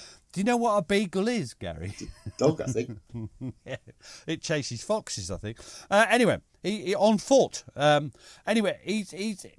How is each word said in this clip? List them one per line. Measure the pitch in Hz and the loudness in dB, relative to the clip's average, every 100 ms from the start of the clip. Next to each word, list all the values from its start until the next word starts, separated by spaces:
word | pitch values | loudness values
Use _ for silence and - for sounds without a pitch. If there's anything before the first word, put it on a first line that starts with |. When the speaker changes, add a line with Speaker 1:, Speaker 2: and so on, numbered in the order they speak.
| - - _ | -20 -20 _
Speaker 1:
Do | 175 | -2
you | 208 | 0
know | 240 | 2
what | 240 208 | 2 0
a | |
beagle | 165 202 202 190 214 | 2 0 0 0 0
is, | 240 127 | 0 -4
Gary? | - 90 82 90 - - - 104 - | -8 -10 -8 -8 -10 -14 -14 -14 0
Speaker 2:
Dog, | 135 160 | 2 2
I | - | -2
think. | 113 123 107 - | -4 -4 -8 -14
Speaker 1:
<laughs> | 117 110 - 127 - - | -12 -12 -10 -12 -12 -14
Yeah, | 131 - - - - - | -14 -14 -20 -20 -16 -10
it | 165 | -8
chases | - 151 131 117 | -4 -4 -4 -8
foxes, | - 214 - - 90 | -4 -4 -4 -10 -8
I | 90 | -8
think. | 104 113 - - - | -10 -12 -16 -20 0
Uh, | 202 214 | 4 4
anyway, | 233 214 101 - _ | 4 4 2 -4 _
he, | 220 214 175 | -6 -4 -2
he, | 196 | 2
on | 208 214 | 4 4
foot. | - 269 165 - - | 6 6 6 0 -12
Um, | - 147 147 147 - - - - | 0 4 4 2 -8 -20 -10 -2
anyway, | 226 196 - | 0 0 -2
he's, | - 214 190 | -4 -4 -6
he's, | 160 214 202 95 | -6 -8 -8 -12